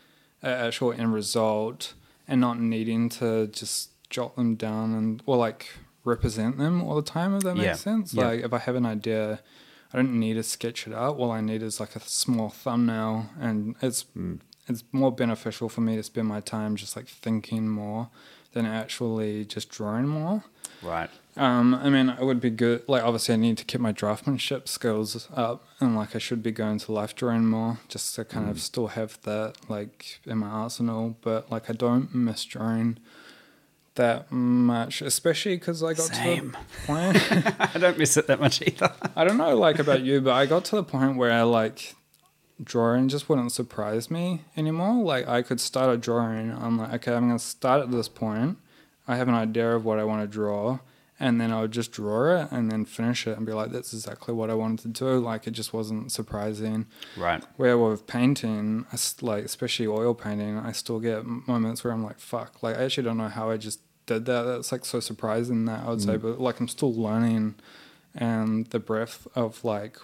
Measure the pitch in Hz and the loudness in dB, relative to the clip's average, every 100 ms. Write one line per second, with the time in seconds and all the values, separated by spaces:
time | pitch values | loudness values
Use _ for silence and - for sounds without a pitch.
0 | _ _ _ _ 135 127 117 - 127 117 | _ _ _ _ -4 -2 -2 0 -2 0
1 | 113 110 101 117 110 107 110 139 - - | 0 0 0 2 2 2 -2 -6 -12 -14
2 | _ _ - 135 123 117 113 113 113 113 | _ _ -2 2 2 2 -2 0 0 0
3 | 117 - 120 113 107 - 104 - - _ | 0 0 0 0 0 -4 -6 -6 -8 _
4 | _ - 120 - 120 110 110 107 110 110 | _ -6 -6 0 0 2 -2 -2 -2 0
5 | 110 110 - 127 117 - - - - _ | -2 -2 0 2 2 -2 -14 -18 -20 _
6 | 120 117 127 107 110 135 151 175 170 151 | -2 0 0 0 -2 0 2 2 0 -2
7 | 147 165 180 196 190 180 190 165 202 220 | -2 -2 0 0 0 0 0 0 -2 -2
8 | 185 117 123 117 113 120 - 127 120 107 | 0 0 0 0 -2 -2 -2 0 0 -2
9 | 107 110 107 107 - - - - _ 131 | -2 -2 -2 -4 -10 -20 -20 -20 _ 0
10 | 131 120 110 110 110 - 117 117 - 110 | 2 2 2 0 -2 -4 -6 -6 -10 -4
11 | 127 147 120 113 110 110 110 - 107 117 | -2 0 0 0 -2 -2 -4 -6 -8 -10
12 | - - - 120 107 - - 120 120 113 | -6 -4 0 0 0 -4 -2 2 2 2
13 | 110 110 110 160 120 107 104 - 131 117 | 0 -2 -4 -6 -2 -2 -2 -4 -4 -4
14 | - - 90 85 - - - 117 - 135 | -8 -8 -8 -8 -12 -20 -8 -8 -4 2
15 | 135 120 120 110 113 - 113 - 113 110 | 2 2 0 0 -4 -6 -6 -2 0 0
16 | 104 - 110 104 101 110 107 107 101 - | -4 -4 -2 -4 -6 -4 -2 -4 -6 -12
17 | 123 - 120 110 - 117 110 107 104 110 | -12 -10 -2 -2 -2 -4 -2 -2 -4 -6
18 | 120 - - - _ 120 113 110 110 - | -8 -12 -20 -20 _ -4 -2 -2 -6 -4
19 | 120 110 107 107 104 - - - 107 110 | -2 0 -2 -4 -6 -8 -10 -8 -4 -2
20 | 139 156 160 214 - _ - - 87 82 | -2 -2 -2 -4 -6 _ -18 -12 -6 -4
21 | 82 - _ - 135 123 120 127 139 139 | -4 -10 _ 0 4 6 6 6 4 4
22 | 131 120 131 127 123 113 117 117 - 131 | 4 2 0 2 0 2 2 2 2 2
23 | 113 117 - 113 117 110 - 127 120 104 | 4 0 2 4 4 2 -2 -2 -2 0
24 | 104 107 - 131 - 135 - - 120 107 | 0 0 -2 -2 -2 -4 -6 -4 0 0
25 | 107 117 - 135 117 123 - - 131 110 | -2 -6 -8 -2 -2 -2 -10 -2 2 2
26 | 107 113 - 120 110 110 107 107 - 107 | 0 -4 -4 -2 -2 -2 -2 -2 -2 -2
27 | 104 - 123 117 113 113 113 117 - 127 | -2 -2 0 4 4 2 0 -4 -8 -8
28 | - - 113 113 107 104 - - 110 - | -6 -6 -6 -4 -4 -4 -6 -2 -2 -2
29 | 107 - - 107 110 - - 107 104 - | -6 -8 -6 -4 -4 -8 -8 -8 -8 -12
30 | - - - 110 104 110 113 - 120 110 | -18 -16 -6 -4 -4 -4 -6 -2 -2 -2
31 | 113 113 - 110 - 113 - 113 120 123 | -4 -4 -2 -2 -2 -8 -6 -2 2 2
32 | 139 123 117 107 - - 113 113 117 117 | 2 0 0 0 -8 -4 -2 0 0 -2
33 | - - - - - _ _ _ _ - | -10 -20 -20 -20 -20 _ _ _ _ 2
34 | 120 120 - 127 123 123 120 120 117 - | 2 2 -2 -2 2 4 4 2 -2 -4
35 | 147 - 170 156 214 180 175 165 160 160 | -2 0 2 2 0 -2 -4 -2 -2 -2
36 | 165 175 170 170 143 - - - - 151 | -2 -2 0 0 -2 -10 -14 -12 -2 0
37 | 180 180 - 180 208 - 208 - 180 156 | 4 4 6 4 2 0 -2 4 4 4
38 | 156 - - 135 139 - - - - - | 4 4 4 4 4 4 0 2 0 0
39 | - - 165 226 320 120 160 151 147 131 | -6 2 4 4 4 6 6 6 4 4
40 | 131 139 131 127 139 160 180 214 - 135 | 4 4 6 4 6 4 2 -2 0 2
41 | 135 131 120 117 117 117 110 - - - | 2 4 4 6 6 6 2 -2 -14 -16
42 | _ _ _ _ _ - 113 120 117 123 | _ _ _ _ _ -16 -4 2 4 4
43 | 131 143 - 143 120 - 120 - 104 110 | 4 0 2 2 2 -4 -6 -4 -2 -2
44 | 117 165 175 170 - - 156 160 190 240 | -2 -4 -2 -4 -6 -4 -2 0 2 2
45 | 196 131 123 120 123 123 - 131 131 117 | 2 0 2 0 2 -2 -2 2 4 4
46 | 120 117 117 110 110 120 117 113 110 117 | 2 2 2 -2 -4 -4 0 0 0 -4
47 | - 120 120 117 - - 131 135 123 123 | 0 2 4 2 -2 -2 4 4 4 -2
48 | 110 - 110 107 135 202 _ _ _ _ | -2 -4 -4 0 0 -2 _ _ _ _
49 | - 123 127 117 110 113 117 117 110 107 | -4 0 2 2 2 2 2 2 2 0
50 | 107 107 104 107 104 104 107 135 - _ | 2 0 -2 -2 0 0 -2 -4 -8 _
51 | _ _ 135 117 113 110 110 113 113 - | _ _ 0 2 2 0 0 -2 -4 -4
52 | 104 107 143 180 147 123 113 110 107 - | -2 2 4 2 0 -2 -2 -2 -4 -2
53 | 117 123 - 107 110 110 110 123 - 110 | -2 -2 -4 -6 -4 -4 -4 -6 -8 -10
54 | 110 113 - 117 110 110 113 113 117 113 | -10 -12 -6 -4 0 0 0 -4 -6 -4
55 | 131 127 117 113 117 110 110 113 110 110 | 2 2 2 -4 -6 -8 -6 -6 -4 -6
56 | - - 110 104 104 107 110 110 113 - | -6 -8 -6 -4 -4 -4 -4 -4 -6 -12
57 | - - 87 82 - - 131 120 113 107 | -18 -4 0 -2 -4 2 4 6 6 2
58 | - 123 123 143 117 107 107 110 120 117 | -2 2 4 4 0 -2 0 -2 -4 -4
59 | - - 123 104 - - 123 - 113 107 | -4 -4 -2 -2 -4 -6 -4 -2 0 2
60 | 120 113 107 104 104 107 117 110 - 113 | 2 0 -2 -4 -2 -4 -6 -8 -4 -2
61 | 117 110 120 120 - 120 113 120 123 113 | -2 -2 -4 -8 0 0 0 -2 -4 -4
62 | 107 - - 120 110 - 117 113 131 143 | -6 -10 -8 -8 -8 -6 -4 -2 -2 0
63 | 120 113 110 107 110 110 107 - _ _ | -2 -2 -4 -4 -2 -2 -4 -12 _ _
64 | - 113 120 123 120 123 117 127 - 123 | -4 -4 0 0 0 -4 -4 -6 -4 -6
65 | - 110 110 110 120 117 113 110 117 113 | -4 -4 -2 0 0 0 0 -2 -4 -2
66 | 101 110 113 117 127 117 120 - 143 113 | 0 0 -2 -2 -2 -2 -6 -2 -2 0
67 | 107 110 117 113 107 107 - - - - | 0 2 2 2 0 -4 -18 -20 -20 -20
68 | _ - 117 113 110 110 110 117 107 110 | _ -6 -2 0 0 0 -2 -4 -2 -2
69 | 113 - - - 113 - 120 104 107 - | -4 -8 -8 -4 -4 -2 -4 -4 -6 -14